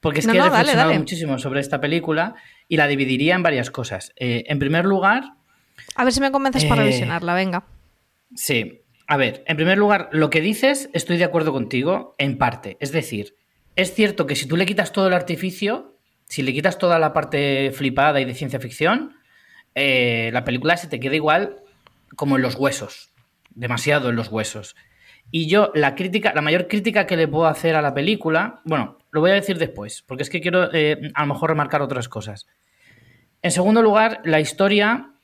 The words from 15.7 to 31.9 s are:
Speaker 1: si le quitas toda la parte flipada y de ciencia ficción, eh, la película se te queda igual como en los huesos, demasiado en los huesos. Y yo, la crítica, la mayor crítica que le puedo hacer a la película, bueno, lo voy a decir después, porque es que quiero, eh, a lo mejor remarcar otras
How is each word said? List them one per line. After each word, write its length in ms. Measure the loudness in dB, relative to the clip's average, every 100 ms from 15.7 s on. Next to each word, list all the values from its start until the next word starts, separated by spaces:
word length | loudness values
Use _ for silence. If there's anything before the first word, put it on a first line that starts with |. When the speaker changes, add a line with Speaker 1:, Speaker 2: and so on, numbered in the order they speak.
| -4 -8 _ _ _ _
Speaker 1:
si 140 | -6
le 100 | -2
quitas 240 | 0 0 0
toda 220 | 2 4
la 160 | 2
parte 580 | 0 -2 -2 0 0 -2
flipada 460 | -2 -2 2 4 2
y 60 | -2
de 80 |
ciencia 260 | -6 -8 -8
ficción, 540 | -10 -2 0 0 -2 _ _ _ _ -20 _
eh, 540 | -2 2 2 2 0 -2
la 100 | -2
película 320 | -2 -2 0 0
se 120 | -2
te 120 | -8
queda 140 | -4 -2
igual 400 | 2 2 0 -10 -20 _ _ _ _ -6
como 200 | -2 0
en 60 |
los 140 | 0 0
huesos, 540 | -2 -2 -10 -16 -20 _ _ _ _
demasiado 640 | -12 -6 -4 0 2 2
en 60 | -2
los 120 | -4
huesos. 480 | -4 -6 -8 -16 -20 _ _ _ -20 _
Y 160 | -4 2
yo, 240 | 2 2
la 200 | 2 0
crítica, 400 | 0 -4 -2 0
la 80 | 0
mayor 260 | 0 0 0
crítica 380 | -2 0 0 0
que 100 | 0
le 120 | 0
puedo 180 | 2 0
hacer 300 | 0 0 0
a 60 |
la 120 | 0
película, 680 | -2 -2 -2 0 -2 -2 -8 -4
bueno, 320 | -2 -4 -8 _
lo 120 | 0
voy 80 | 4
a 40 |
decir 220 | 2 0 -4
después, 480 | -4 -6 -14 -14 _
porque 160 | -10
es 60 | -6
que 140 | -4
quiero, 260 | 0 0 2
eh, 240 | 2 0 0 -4
a 80 | -2
lo 60 | -2
mejor 160 | -2 -2
remarcar 320 | 0 0 0
otras 300 | -2